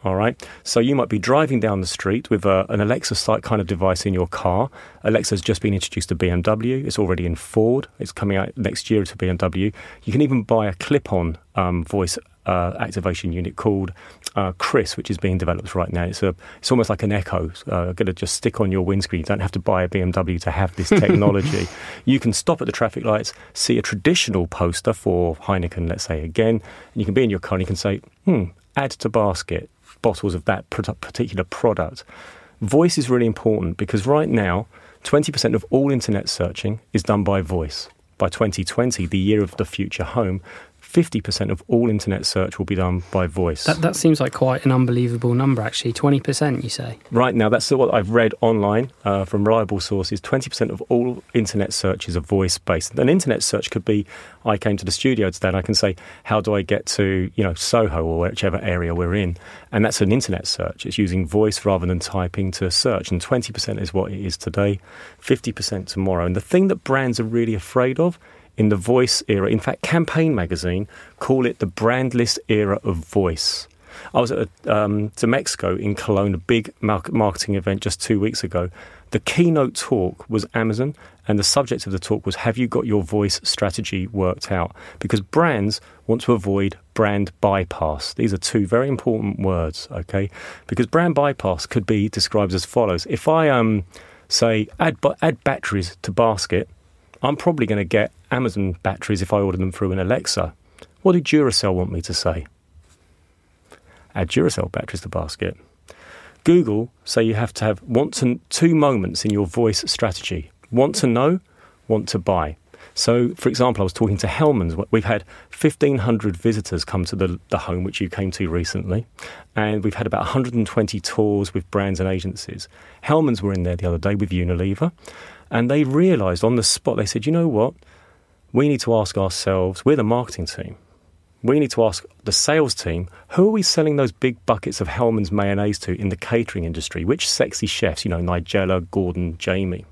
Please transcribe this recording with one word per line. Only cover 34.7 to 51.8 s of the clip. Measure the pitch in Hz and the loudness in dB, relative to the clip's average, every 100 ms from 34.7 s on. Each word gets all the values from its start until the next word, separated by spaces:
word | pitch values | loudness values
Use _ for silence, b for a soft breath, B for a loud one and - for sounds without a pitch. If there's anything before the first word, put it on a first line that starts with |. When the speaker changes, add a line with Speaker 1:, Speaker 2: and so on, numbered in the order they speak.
| B B B | B B B
Speaker 1:
twenty | - 147 151 | 0 2 2
percent | 143 113 110 | 0 0 0
of | - | 0
all | 135 139 | 0 2
internet | 135 - 101 - | 0 0 -2 -2
searching | - 90 90 101 107 _ | -2 -4 -2 -6 -6 _
is | 104 | -2
done | - 104 | 2 2
by | 98 98 | 2 0
voice. | 82 90 78 - - _ _ _ | 0 -2 -4 -8 -14 _ _ _
By | 98 | -2
twenty | - 110 101 | 0 0 0
twenty, | 90 - 123 120 87 | -4 0 0 0 -2
the | 98 | 0
year | 95 107 | 2 2
of | 95 - | 0 -2
the | 98 | -6
future | - 98 - | -4 -8 -6
home, | 92 123 101 92 B B B B | -4 -2 -2 -2 B B B B
fifty | - 175 165 117 | 0 0 2 -2
percent | 104 - 101 | -4 -4 -2
of | 98 - | -4 0
all | 117 120 | 2 4
internet | 104 104 95 - | 0 0 -2 -2
search | 101 92 - | -2 -2 -4
will | 92 | -4
be | 92 | 0
done | 90 90 - | 0 0 -2
by | 98 90 | -2 0
voice. | 82 87 78 | 0 -2 0
Speaker 2:
That, | - - | -2 0
that | 160 190 | 0 2
seems | 165 156 | 2 2
like | 131 | 0
quite | - 131 127 135 | 0 0 2 2
an | |
unbelievable | 127 123 123 123 117 120 | 2 2 2 0 0 0
number, | 120 139 123 | 2 2 0
actually. | 107 - 120 | -2 -4 -6
Twenty | 113 143 139 | 0 2 2
percent, | 139 135 151 131 | 0 0 0 -2
you | 117 | -4
say? | - 117 113 - | -8 -10 -12 -2
Speaker 1:
Right | 117 123 113 | 2 4 4
now, | 107 | 4
that's | 113 - | 4 2
what | 135 123 | 2 4
I've | 120 98 | 4 4
read | 117 113 - | 4 4 4
online, | 113 113 101 104 127 _ 104 | 2 4 4 2 0 _ -2
uh, | 98 | 0
from | 95 104 104 | 0 2 4
reliable | 113 104 98 | 4 2 -4
sources. | - 101 92 104 | -2 -4 -2 -6
Twenty | - 135 - | -2 -2 -2
percent | - 117 | -4 -4
of | 95 - | -4 0
all | 120 123 117 - | 0 0 -4 -2
internet | 120 107 104 95 | -2 0 -2 -2
searches | - | 0